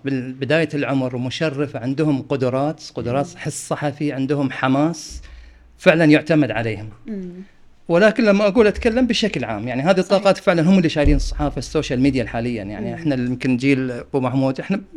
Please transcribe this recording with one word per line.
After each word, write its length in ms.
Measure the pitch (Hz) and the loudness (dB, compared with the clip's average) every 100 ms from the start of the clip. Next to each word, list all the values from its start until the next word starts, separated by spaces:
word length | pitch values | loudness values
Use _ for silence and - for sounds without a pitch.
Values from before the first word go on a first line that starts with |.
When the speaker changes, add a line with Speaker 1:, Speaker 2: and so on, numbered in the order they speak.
Speaker 1:
بالبداية 640 | 135 135 127 131 131 156 156 | -6 -6 -6 -6 -2 0 0
العمر 420 | 156 127 135 127 123 | -2 -2 -2 -2 -4
مشرفة، 600 | 123 - 160 135 143 143 | -6 -4 -4 -2 -4 -4
عندهم 440 | 120 139 156 139 | -4 0 0 0
قدرات، 600 | 117 139 127 131 147 156 - | -2 -2 0 0 -2 -4 -10
قدرات 320 | - 117 131 143 | -8 -4 -2 -4
Speaker 2:
مم. 100 | - | -6
Speaker 1:
حس 320 | 156 - - | -10 -8 -6
صحفي، 440 | 151 147 143 147 | -4 -4 -4 -4
عندهم 380 | 131 135 143 135 | -2 -2 0 -2
حماس 680 | - 131 131 156 175 - - - - - - - - | 0 0 2 0 -2 -10 -14 -16 -20 -20 -20 -20 -2
فعلا 260 | 185 160 | 4 6
يعتمد 460 | 160 147 147 156 131 | 6 4 4 2 2
عليهم. 400 | 110 113 101 104 101 - | 0 -4 -4 -10 -14 -12
Speaker 2:
مم. 260 | 208 180 180 196 - - - - | -10 -10 -14 -18 -20 -20 -14 0
Speaker 1:
ولكن 360 | 170 214 202 | 4 4 4
لما 220 | 226 196 208 | 4 4 4
أقول 200 | 196 208 | 4 4
أتكلم 400 | - 247 226 247 | 2 0 2 2
بشكل 380 | 233 208 165 | 2 -2 -2
عام، 240 | 113 107 117 | -4 -4 -4
يعني 140 | 123 | -2
هذه 40 | 151 | 2
Speaker 2:
صحيح. 120 | 185 | 2
Speaker 1:
الطاقات 400 | 185 190 208 185 | 2 2 2 2
فعلا 240 | - 175 | 2 2
هم 160 | 160 190 | 4 4
اللي 100 | 165 | 4
شايلين 280 | 156 143 143 | 2 4 4
الصحافة 420 | - - 147 139 | 0 -2 -4 -4
السوشيال 420 | 123 160 139 123 | -6 -4 -2 0
ميديا 240 | 139 127 | 2 2
حاليا. 380 | 107 117 120 117 | -2 -4 -4 -6
يعني 260 | 98 107 107 | -8 -8 -8
Speaker 2:
مم. 60 | |
Speaker 1:
إحنا 200 | 117 165 | -6 -2
يمكن 420 | 131 123 123 135 123 | -2 -2 -2 -2 0
جيل 340 | 139 135 131 | 2 0 -2
أبو 300 | 120 - 143 | -8 -6 -4
محمود، 400 | 127 135 131 131 | -2 0 0 -2
إحنا 200 | - 196 196 | -4 -4 -2